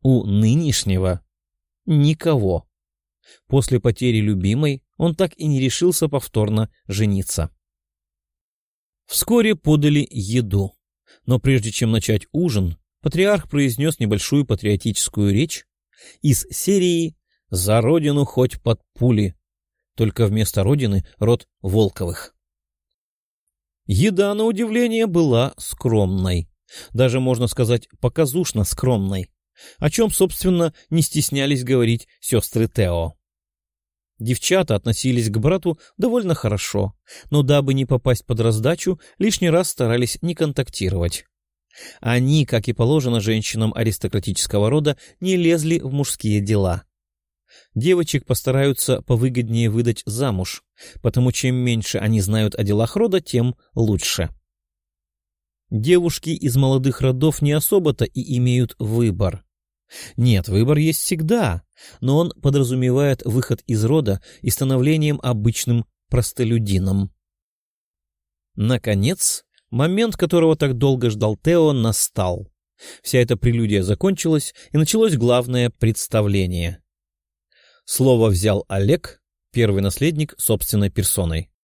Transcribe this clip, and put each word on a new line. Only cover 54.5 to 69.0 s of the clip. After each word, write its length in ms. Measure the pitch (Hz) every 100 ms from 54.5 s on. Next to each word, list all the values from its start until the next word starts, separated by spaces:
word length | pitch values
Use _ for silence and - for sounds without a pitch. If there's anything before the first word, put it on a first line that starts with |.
| _ _ _ _ _ _ _ _ _ _ _ _
Девушки 600 | 107 123 180 170 - 156
из 260 | - 147 127
молодых 440 | 135 135 131 -
родов 400 | 131 127 156 -
не 120 | 143
особо-то 520 | 147 - 202 156 -
и 320 | - - - 123
имеют 380 | 123 123 120 -
выбор. 680 | 107 117 117 90 92 92 _ _ _ _ _ - - -
Нет, 320 | 123 104 -
выбор 300 | 98 120 151
есть 220 | 156 156
всегда, 640 | - 170 160 233 147 90 _ _ - -
но 180 | 123 143
он 140 | 175 -
подразумевает 800 | 139 139 123 131 127 127 143 131
выход 380 | - 117 - 117 -
из 180 | 110
рода 380 | 113 156 113 95 - -
и 100 | 120
становлением 680 | - 135 131 127 156 151 147
обычным 640 | 123 110 110 - - 117 - _ _
простолюдином. 1040 | 123 - - 117 117 104 95 95 98 95 _ _ _ _ _ _ _ _ _ _ _ _ _ _
Наконец, 920 | - 107 123 113 101